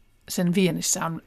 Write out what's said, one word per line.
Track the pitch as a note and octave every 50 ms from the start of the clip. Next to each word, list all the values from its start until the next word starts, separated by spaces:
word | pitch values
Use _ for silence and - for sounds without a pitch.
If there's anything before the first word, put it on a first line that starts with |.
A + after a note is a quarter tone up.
| _ _ _ _ - -
sen | - - F3+ F3 E3+
viennissä | G#3 F#3 E3+ D#3+ E3+ - - - - E3
on | E3 E3 - -